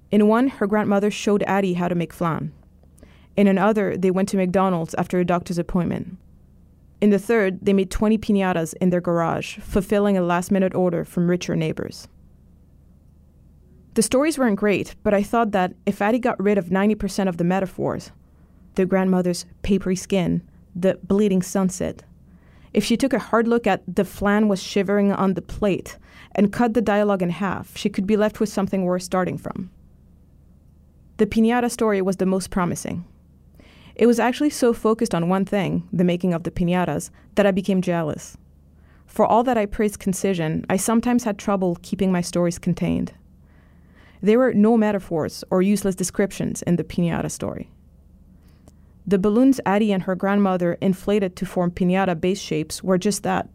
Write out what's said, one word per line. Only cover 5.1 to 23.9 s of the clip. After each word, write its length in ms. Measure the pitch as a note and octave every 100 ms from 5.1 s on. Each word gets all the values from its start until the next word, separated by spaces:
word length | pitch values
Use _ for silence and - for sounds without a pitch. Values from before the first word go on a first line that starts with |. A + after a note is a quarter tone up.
| F#3
a 40 |
doctor's 340 | F3+ F3 F3 F3
appointment. 580 | E3+ F#3 E3 - - F#3 - - - - - _ - -
In 100 | G#3
the 80 | G3
third, 400 | G3+ A3+ F#3+ F3+
they 120 | G3+
made 160 | G3 F#3+
twenty 280 | - G#3+ A3
piñatas 560 | A3 G3+ F#3 F3+ D#3+ -
in 80 | F#3
their 120 | F3
garage, 560 | F3 E3+ E3 - - -
fulfilling 580 | - G#3 G3 G3+ G3+ F#3+
a 60 |
last-minute 520 | F3 F3 F3 F#3+ F#3
order 300 | F#3 F3+ E3+
from 240 | D#3 - F3
richer 260 | F3+ F3+
neighbors. 540 | E3 D#3+ - - - - - - - - - - - - - - - - - - - - - -
The 80 | -
stories 360 | - C4 D#4 C#4+
weren't 200 | B3 G3+
great, 380 | G#3 E3+ - -
but 100 | G#3+
I 100 | G3+
thought 300 | G3+ A#3 A3+
that 220 | G3+ F3+ -
if 160 | - G3
Addie 180 | G#3 A#3+
got 240 | B3 -
rid 140 | G3 G3+
of 140 | F3
ninety 240 | F#3+ G#3
percent 340 | G#3+ G3 - F#3+
of 80 | E3+
the 80 |
metaphors, 680 | E3+ F#3 F#3 - C#3+ F3+ - - _ - - - -
the 120 | - F#3
grandmother's 580 | F#3 F#3+ F3+ F3+ F3 - -
papery 340 | - F#3+ F#3+ F#3
skin, 460 | - G3 E3 E3+ - - -
the 240 | F3 F#3 - -
bleeding 360 | G3 G#3 F#3
sunset, 600 | F3+ G3 F#3 - D#2+ - - - - - - - -
if 120 | -
she 120 | G3+ A#3
took 160 | C4+
a 60 | A3
hard 280 | - A3+ A#3
look 200 | A#3 A3+
at 160 | F#3+
"the 180 | -